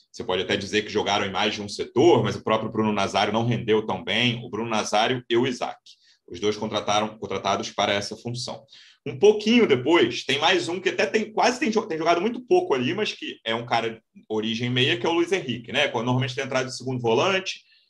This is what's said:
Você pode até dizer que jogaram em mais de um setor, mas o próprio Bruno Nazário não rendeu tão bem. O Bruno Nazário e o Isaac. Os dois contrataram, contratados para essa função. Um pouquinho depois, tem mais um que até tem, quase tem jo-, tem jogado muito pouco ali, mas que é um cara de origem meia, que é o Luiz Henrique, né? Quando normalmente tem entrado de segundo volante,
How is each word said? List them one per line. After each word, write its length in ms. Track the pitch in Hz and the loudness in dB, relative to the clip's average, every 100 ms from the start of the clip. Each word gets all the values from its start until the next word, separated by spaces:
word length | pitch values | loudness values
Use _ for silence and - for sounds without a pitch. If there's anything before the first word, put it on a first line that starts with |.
| _ | _
Você 120 | - | -10
pode 180 | 87 92 | -4 -2
até 160 | 92 98 | 0 -2
dizer 240 | 98 104 | 0 -2
que 80 | 104 | 0
jogaram 340 | 101 92 101 | -2 0 0
em 80 | 98 | -2
mais 220 | 92 107 | -2 -2
de 80 | 104 | -4
um 80 | 101 | -8
setor, 540 | - - 120 165 139 | -8 -4 4 6 6
mas 120 | 104 95 | 2 -2
o 80 | |
próprio 280 | - 110 110 | 0 0 0
Bruno 200 | 107 107 | -2 0
Nazário 400 | 104 98 95 104 | 0 0 2 0
não 140 | 107 120 | 0 0
rendeu 400 | 110 104 110 107 | -2 0 0 0
tão 180 | 95 | -6
bem. 400 | 82 104 123 107 | -4 0 0 -2
O 60 | 87 | -8
Bruno 180 | 101 117 | -8 -4
Nazário 560 | 110 104 104 120 127 - | -4 0 0 0 -2 0
e 80 | 117 | 0
o 80 | 135 | 0
Isaac. 340 | 120 67 - - - _ _ _ | -2 -6 -8 -20 -20 _ _ _
Os 120 | 87 | -4
dois 180 | 104 104 | -4 -2
contrataram, 600 | 110 104 101 104 107 - | -4 -4 0 0 0 -6
contratados 500 | 101 98 98 101 110 | -8 -4 0 -2 -2
para 240 | - 104 | -2 0
essa 240 | 101 101 107 | 0 -2 -8
função. 460 | 120 123 - - - - - _ - | -10 -8 -8 -12 -16 -20 -20 _ -12
Um 140 | 127 | 4
pouquinho 480 | 202 208 214 240 196 | 6 6 4 4 6
depois, 580 | 127 127 170 123 - - | 4 4 4 4 2 -2
tem 140 | 139 | 2
mais 280 | 156 185 135 | 4 2 0
um 120 | 180 | -2
que 100 | 185 | -2
até 160 | 190 202 | 0 0
tem, 260 | 226 208 | 0 -2
quase 280 | - 202 - | 2 2 2
tem 100 | 254 | 0
jo-, 160 | 208 - | 0 -2
tem 120 | 156 | 0
jogado 220 | 160 170 | 2 2
muito 220 | 202 233 | 0 -4
pouco 320 | - 180 175 | 2 2 4
ali, 200 | 135 127 | 0 0
mas 200 | 185 208 | -2 -4
que 260 | - 147 - 113 | -6 -12 -10 -6
é 80 | |
um 140 | 113 123 | -4 0
cara 240 | 120 113 | 0 0
de 100 | 110 _ - - | -6 _ -20 -6
origem 420 | 110 110 113 123 | -4 -2 -2 -2
meia, 280 | 127 131 170 | 0 2 2
que 60 | 170 | 0
é 40 | |
o 40 | |
Luiz 180 | 165 170 | 0 0
Henrique, 400 | 190 135 120 - | -2 -2 -8 -4
né? 160 | 120 143 | -2 0
Quando 180 | 120 117 | 0 0
normalmente 300 | 127 131 135 | 0 0 -4
tem 80 | |
entrado 220 | 131 131 127 | -2 -2 -2
de 100 | 127 | -6
segundo 240 | 127 127 | -8 -2
volante, 600 | 120 113 175 190 185 - - _ | 2 2 2 0 -2 -10 -16 _